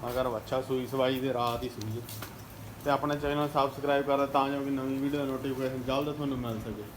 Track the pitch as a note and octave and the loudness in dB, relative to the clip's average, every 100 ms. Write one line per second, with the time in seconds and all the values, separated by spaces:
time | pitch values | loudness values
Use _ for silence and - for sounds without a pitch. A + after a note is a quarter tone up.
0 | A#2+ B2 B2+ A2 - C3 C3 C3 B2 C3 | 0 0 0 0 0 -2 2 0 0 2
1 | C3 C3 C3 A#2+ A#2+ A#2+ B2 A#2 G#2+ A2 | 4 4 0 2 2 0 -4 -6 -6 -6
2 | A#2 - - - - - - - C#3+ C#3 | -6 -10 -10 -12 -14 -14 -12 -6 2 2
3 | D3 D3 C#3+ D3 D3 D3 C#3 C#3 C#3+ C#3 | 2 0 0 2 2 2 2 2 2 2
4 | C#3 C#3 C#3 C#3 C3+ C#3 C#3 C3+ C3 C3+ | 4 2 4 4 2 0 0 -2 0 0
5 | C#3 D3 C#3 C3 C3+ C3 C3 C3 B2 C3+ | 0 0 0 -2 -2 -2 -2 -2 0 0
6 | D3 C#3+ C#3+ B2+ A#2+ A2 A2+ G#2+ G2+ | 0 -2 -2 -2 -2 -4 -4 -8 -10